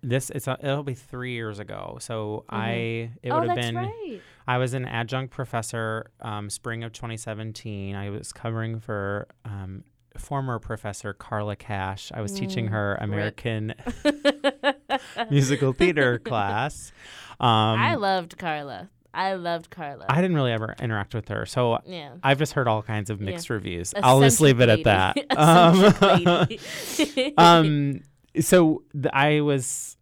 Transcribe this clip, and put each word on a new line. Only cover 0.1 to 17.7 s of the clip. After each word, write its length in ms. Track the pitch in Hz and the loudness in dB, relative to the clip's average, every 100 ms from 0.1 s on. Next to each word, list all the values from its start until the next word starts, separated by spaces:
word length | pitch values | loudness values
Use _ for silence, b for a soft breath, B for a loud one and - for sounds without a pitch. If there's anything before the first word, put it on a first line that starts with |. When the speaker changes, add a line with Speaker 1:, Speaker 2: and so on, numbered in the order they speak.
| 127 - | -2 -2
Speaker 1:
it's 180 | 131 135 | -8 -6
a, 120 | 127 | -6
it'll 220 | 143 139 | -4 -4
be 100 | 143 | -6
three 380 | 127 - 123 127 | -10 -12 -12 -8
years 240 | 120 110 104 | -8 -8 -10
ago. 400 | 98 50 50 - | -12 -12 -12 -14
So 460 | - 113 107 107 - | -8 -6 -6 -8 -8
Speaker 2:
Mm-hmm. 60 | 113 | -6
Speaker 1:
I 140 | 113 117 117 113 117 120 | -4 -4 -4 -6 -8 -10
it 80 | 123 | -4
Speaker 2:
Oh, 80 | 311 | -2
Speaker 1:
would 80 | 339 | 0
have 60 | 349 | -2
Speaker 2:
that's 120 | 120 | -2
Speaker 1:
been 80 | - | -4
Speaker 2:
right. 440 | 392 453 392 208 b b - | -6 -8 -12 -14 b b -4
Speaker 1:
I 100 | 123 | -2
was 160 | 127 131 | -2 -4
an 100 | 127 | -6
adjunct 480 | 117 117 131 131 | -6 -6 -6 -8
professor, 800 | - 127 120 113 117 113 110 - _ | -10 -8 -6 -6 -6 -6 -6 -10 _
um, 300 | 117 104 104 | -10 -10 -10
spring 320 | - 120 113 | -10 -10 -10
of 80 | 117 | -10
twenty 240 | 110 117 110 | -12 -12 -10
seventeen. 760 | 113 107 110 107 117 104 98 98 | -10 -10 -10 -10 -10 -8 -8 -8
I 140 | 101 | -8
was 200 | 104 - | -10 -12
covering 480 | - 117 113 113 113 | -10 -6 -4 -6 -8
for, 480 | 110 104 98 101 - _ | -6 -6 -4 -6 -8 _
um, 420 | - 101 92 95 - _ _ - | -14 -12 -12 -14 -18 _ _ -20
former 420 | - 139 135 113 | -8 -6 -4 -6
professor 540 | - 110 107 98 104 | -8 -10 -10 -10 -10
Carla 420 | 98 - 107 104 101 | -12 -8 -6 -6 -8
Cash. 560 | - 101 95 98 - | -8 -6 -6 -8 -12
I 80 | - | -10
was 120 | 104 | -8
teaching 340 | - 190 190 110 | -6 -6 -4 -4
Speaker 2:
Mm, 40 | |
Speaker 1:
her 260 | 107 101 101 | -2 -2 -4
Speaker 2:
rip. 80 | 104 | -4
Speaker 1:
American 640 | 104 104 - 123 110 107 - - 240 294 294 285 285 285 | -4 -4 -6 -6 -4 -6 -8 -10 -2 -2 2 0 0 -4
Speaker 2:
<laughs> 800 | 277 277 285 _ 269 - - 226 | -2 -4 -4 _ -6 -6 -8 0
Speaker 1:
musical 420 | 143 131 139 135 | 2 2 2 0
theater 460 | 131 180 151 131 120 | 2 2 4 2 0
class. 720 | 151 117 98 104 139 - - B B B B B | -2 -2 0 -2 -4 -8 -18 B B B B B
Um, 80 | 123 110 110 | 4 4 4